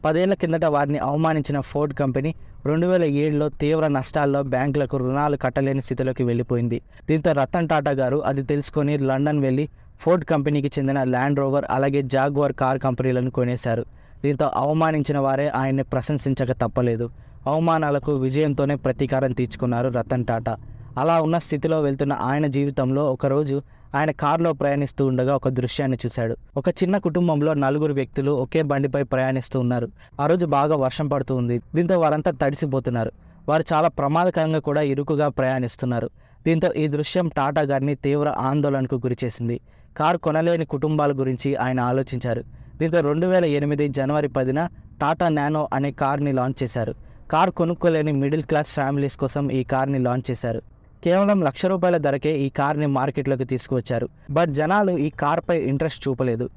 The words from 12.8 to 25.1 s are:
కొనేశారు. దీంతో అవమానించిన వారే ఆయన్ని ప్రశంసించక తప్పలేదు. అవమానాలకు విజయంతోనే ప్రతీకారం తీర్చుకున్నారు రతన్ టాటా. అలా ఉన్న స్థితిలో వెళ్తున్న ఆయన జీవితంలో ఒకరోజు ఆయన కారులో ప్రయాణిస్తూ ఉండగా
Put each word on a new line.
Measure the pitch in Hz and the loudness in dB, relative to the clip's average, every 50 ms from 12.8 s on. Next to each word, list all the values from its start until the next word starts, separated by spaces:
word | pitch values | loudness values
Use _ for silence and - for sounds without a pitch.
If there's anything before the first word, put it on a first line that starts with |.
| - 135 123 - 131 131 123 127 123 131 | 0 -2 -2 0 0 0 0 0 0 -2
కొనేశారు. | - - 123 123 123 120 - 123 113 117 117 - - - - - - - - | 0 0 0 0 -2 -2 -2 -2 -2 -2 -2 -6 -12 -20 -20 -20 -14 -4 -2
దీంతో | 143 143 123 151 139 - | -2 0 2 0 0 2
అవమానించిన | - 131 143 156 160 160 160 156 151 139 - 147 143 | 0 0 2 2 2 2 2 2 0 0 0 0 0
వారే | 135 135 135 135 143 | 2 2 2 2 0
ఆయన్ని | 147 - 127 135 135 135 135 131 | 0 0 0 0 0 0 0 -2
ప్రశంసించక | - - 131 123 - 151 139 - 139 135 - 135 120 | -2 -2 -4 -2 -2 -2 -2 0 -2 0 0 0 -2
తప్పలేదు. | 127 - 120 110 - 131 123 120 117 113 120 117 - - - - - - - | 0 -2 -2 -2 0 0 0 0 0 0 -4 -6 -8 -16 -20 -20 -20 -8 -4
అవమానాలకు | 131 143 160 165 165 165 160 156 147 143 143 - 147 147 | -2 0 2 2 2 2 2 2 0 0 0 0 0 0
విజయంతోనే | 135 131 131 131 147 156 151 139 123 143 139 143 | 0 0 0 2 2 2 2 2 0 0 0 0
ప్రతీకారం | 135 - 135 127 - 143 127 143 131 135 131 | 0 0 -2 0 0 0 0 0 0 0 0
తీర్చుకున్నారు | 123 - 123 117 - - 127 123 120 117 123 131 | 0 -2 -2 -4 -2 -4 -2 -2 0 0 0 0
రతన్ | 120 123 113 - 131 123 120 | 0 -2 -2 -2 -2 -2 0
టాటా. | 107 117 113 117 120 110 - - - - - - - - | 0 -2 -2 -2 -4 -6 -6 -10 -16 -16 -18 -18 -10 -4
అలా | 123 135 160 165 165 | -2 0 2 4 2
ఉన్న | 156 156 165 | 2 2 0
స్థితిలో | 170 160 - 160 143 - 160 160 160 | 0 -2 -2 -4 -2 0 0 2 2
వెళ్తున్న | 151 143 139 135 143 143 139 | 2 0 0 0 0 -2 0
ఆయన | - 95 123 139 147 156 | -2 0 -2 0 0 0
జీవితంలో | 147 127 139 143 143 135 - 135 127 135 139 151 143 131 | 0 0 0 -2 -2 0 -2 0 0 0 0 0 0 0
ఒకరోజు | - - 139 135 147 151 139 135 143 143 - - - - - - | 0 0 0 2 2 0 0 -2 -4 -4 -8 -20 -20 -20 -6 -2
ఆయన | 143 151 156 | -2 0 0
కారులో | 143 - - 143 156 165 170 170 156 | -2 -2 0 0 2 2 2 0 0
ప్రయాణిస్తూ | 135 143 143 143 143 143 135 - - 139 | 0 0 0 0 0 -2 -4 -2 0 0
ఉండగా | 131 | 2